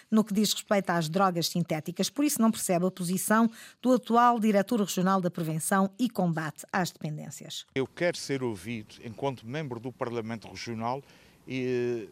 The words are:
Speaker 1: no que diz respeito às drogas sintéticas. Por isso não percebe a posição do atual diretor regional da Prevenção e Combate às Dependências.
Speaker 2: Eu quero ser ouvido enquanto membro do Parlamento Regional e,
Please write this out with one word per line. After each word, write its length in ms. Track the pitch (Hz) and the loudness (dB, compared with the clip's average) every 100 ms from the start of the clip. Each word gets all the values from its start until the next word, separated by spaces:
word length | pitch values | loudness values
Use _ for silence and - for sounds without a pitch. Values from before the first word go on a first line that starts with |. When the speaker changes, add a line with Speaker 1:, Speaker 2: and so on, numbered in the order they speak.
| - | 0
Speaker 1:
no 140 | 220 | 2
que 100 | 214 | 4
diz 200 | 196 208 | 2 2
respeito 380 | - - 202 190 | 0 0 0 2
às 180 | 170 156 | 0 2
drogas 400 | 185 190 170 156 | 2 2 2 -2
sintéticas. 600 | 180 165 156 160 170 185 | -2 -2 -2 -4 -4 -2
Por 160 | - | 0
isso 160 | 294 - | 0 2
não 120 | 226 | 2
percebe 340 | 220 - 175 180 | 2 0 2 2
a 40 | |
posição 580 | 185 175 185 - 220 226 - - - | 0 -2 -2 2 4 2 0 -18 -4
do 120 | 247 | 2
atual 460 | 254 - 233 240 240 | 2 4 4 6 6
diretor 400 | 220 202 196 240 | 4 4 4 0
regional 420 | 196 - 185 190 | 0 0 2 2
da 80 | 175 | 0
Prevenção 600 | 175 160 160 - 196 196 196 | -2 -4 -4 0 2 2 0
e 100 | 247 | -2
Combate 560 | - 180 160 156 - - | 0 0 0 -4 -8 -4
às 200 | 202 170 | -2 -2
Dependências. 760 | - 160 151 151 - - - - | -4 -8 -8 -10 -14 -14 -14 -8
Speaker 2:
Eu 100 | 135 | -4
quero 320 | 127 - 175 160 | -4 -2 -2 -2
ser 280 | - 135 | -4 -4
ouvido 500 | 127 101 101 117 107 - | -4 -6 -8 -10 -10 -16
enquanto 400 | 120 101 139 120 | -14 -6 -6 -6
membro 360 | 113 147 147 117 | -8 -8 -8 -8
do 100 | 127 | -10
Parlamento 560 | 117 120 117 110 113 98 | -8 -6 -4 -6 -8 -10
Regional 560 | 92 - 113 113 135 - - - _ | -12 -10 -6 -4 -6 -8 -20 -20 _
e, 640 | - 131 127 123 120 120 95 | -10 -6 -2 -2 -2 -4 -8